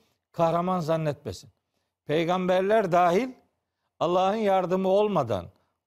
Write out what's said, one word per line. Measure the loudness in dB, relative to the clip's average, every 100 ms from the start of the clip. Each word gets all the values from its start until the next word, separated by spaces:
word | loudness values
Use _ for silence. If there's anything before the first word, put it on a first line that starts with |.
| _ _ _
kahraman | -2 0 0 -2 -2
zannetmesin. | -2 -2 -2 -6 -10 -14 -16 _ _ _ _ _ -4
Peygamberler | -2 0 0 0 0 2 2 2
dahil | 2 4 2 -2 -8 _ _ _ _ _ -4
Allah'ın | -2 0 0 0
yardımı | 0 0 0 -2 0
olmadan | 2 2 0 -2 -4 -6 -18 _ _